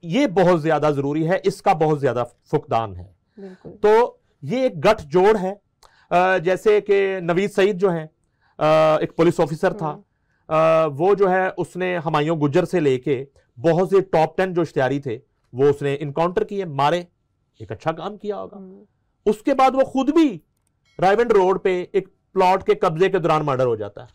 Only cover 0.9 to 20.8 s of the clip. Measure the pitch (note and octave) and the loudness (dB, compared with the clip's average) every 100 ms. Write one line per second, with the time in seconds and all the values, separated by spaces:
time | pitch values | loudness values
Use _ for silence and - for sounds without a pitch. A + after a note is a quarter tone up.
0.9 | C#3+ C#3 D3+ D#3+ F#3 F#3+ G3 - F3 D#3+ | -2 -2 -2 -2 -2 -2 -2 -2 0 0
1.9 | D3+ C3+ A#2+ A#2+ _ _ D3+ - A#2 A2 | 0 -2 -2 -6 _ _ -6 -2 -4 -4
2.9 | F2+ F2+ _ _ - G3 F#3 - F3+ G#3 | -10 -20 _ _ -20 -20 -20 -20 -2 2
3.9 | A3 A#3+ - _ _ C3+ A#3 B3+ F#3 E3 | 4 2 -2 _ _ -8 -2 -2 0 0
4.9 | G#3+ D3+ D#3+ F#3+ A3 F#3 G3+ _ _ _ | 0 0 2 4 2 -2 -8 _ _ _
5.9 | _ _ F3 F#3 F#3 D#3+ F#3 A3 G#3 G3 | _ _ 0 2 0 0 0 2 2 2
6.9 | G3 G3 F#3+ E3+ E3+ G3+ G3+ G3 G3 G3 | 0 0 -4 -2 -2 -2 0 0 2 0
7.9 | E3+ D#3 _ _ _ _ _ D3+ D#3 D#3 | 0 -6 _ _ _ _ _ 2 4 4
8.9 | D#3 E3 - E3 E3+ D#3+ D#3+ F#3 G#3 D#3+ | 2 -2 0 0 2 -2 -2 -4 -4 -8
9.9 | D3+ _ _ _ _ _ D#3 D#3+ D#3+ D#3+ | -10 _ _ _ _ _ 0 2 2 0
10.9 | C#3 F3 G3+ G3+ F#3 F#3 - E3+ F3 F#3 | 0 0 2 2 2 -2 -4 -10 -6 -6
11.9 | F3+ D#3+ D#3 D3 E3 D3 C#3+ E3+ - D3 | -4 -4 -2 -2 0 0 0 0 0 0
12.9 | B2+ C#3+ C3 C#3 _ _ - B2 D#3+ F#3 | 0 -2 -4 -6 _ _ -4 0 0 2
13.9 | G3 F#3 E3+ D#3+ - F#3+ F3 E3 - C3 | 0 2 0 0 -2 -4 -2 -4 -2 -2
14.9 | C#3 C#3 A2+ _ _ _ B2 C#3 C#3+ C#3+ | -2 -6 -10 _ _ _ 0 2 2 -2
15.9 | C#3 D3 C#3 E3+ F#3 G#3+ G3+ F#3 C#3 C#3+ | -6 -6 -2 -2 -2 -4 -6 -8 -2 0
16.9 | E3+ F3 _ _ _ _ _ A2 A2 D#3+ | 0 -6 _ _ _ _ _ -16 -8 -6
17.9 | E3 E3+ G#3 G#3 G3 F#3+ G3+ F#3+ G3 G#3 | -6 -10 -12 -12 -10 -12 -16 -20 -20 _
18.9 | _ _ _ - G#3+ - C4 C4 C4 C4+ | _ _ _ -2 -2 -2 2 2 2 0
19.9 | C4 C4 D#4 D#4 F3 _ _ _ _ | 0 0 4 2 0 _ _ _ _